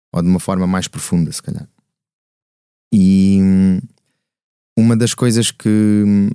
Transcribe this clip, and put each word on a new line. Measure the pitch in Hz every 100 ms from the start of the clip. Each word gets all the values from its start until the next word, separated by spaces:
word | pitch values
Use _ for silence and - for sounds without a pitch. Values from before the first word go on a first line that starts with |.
| _
Ou | 87
de | 87
uma | 90
forma | - 95 92
mais | 92 -
profunda, | - - 87 80
se | -
calhar. | - - - _ _ _ _ _ _ _ _ _ _ _ -
E, | 107 95 95 95 98
hum, | 95 95 95 92 - _ _ _ _ _ _ _ _ -
uma | 113 113
das | 117
coisas | - 123 110 113
que, | - 110 107 107 104 104 101 101